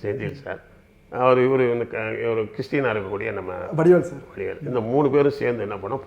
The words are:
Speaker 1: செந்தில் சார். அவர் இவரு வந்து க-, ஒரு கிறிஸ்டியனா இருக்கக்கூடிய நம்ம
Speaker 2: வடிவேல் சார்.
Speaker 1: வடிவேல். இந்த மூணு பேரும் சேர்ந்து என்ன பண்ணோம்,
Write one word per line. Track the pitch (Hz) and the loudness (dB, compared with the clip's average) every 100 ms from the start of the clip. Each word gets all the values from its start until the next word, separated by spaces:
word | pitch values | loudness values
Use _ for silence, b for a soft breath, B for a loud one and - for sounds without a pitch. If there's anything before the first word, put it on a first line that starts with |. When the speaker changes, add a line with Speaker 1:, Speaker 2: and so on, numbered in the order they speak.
Speaker 1:
செந்தில் | 104 101 104 | -6 -4 -6
சார். | - - 95 - - _ _ _ | -8 -10 -12 -14 -20 _ _ _
அவர் | - 127 127 | 0 4 6
இவரு | 127 135 123 | 6 4 2
வந்து | 120 117 | 0 -2
க-, | 113 110 110 117 | -6 -6 -4 -2
ஒரு | 113 | -2
கிறிஸ்டியனா | 104 - 131 147 131 | -2 -6 -4 0 0
இருக்கக்கூடிய | 107 95 98 110 | -2 -4 -6 -4
நம்ம | 101 92 | -6 -6
Speaker 2:
வடிவேல் | 90 92 151 175 180 | -8 -6 2 6 6
சார். | - - - - | 4 -6 -14 -8
Speaker 1:
வடிவேல். | 95 90 147 | -8 -6 -4
இந்த | 123 | -2
மூணு | 110 135 143 | 0 2 4
பேரும் | 143 143 | 4 2
சேர்ந்து | 139 120 120 | 2 -2 -2
என்ன | 101 101 | -4 -6
பண்ணோம், | 98 131 | -6 -6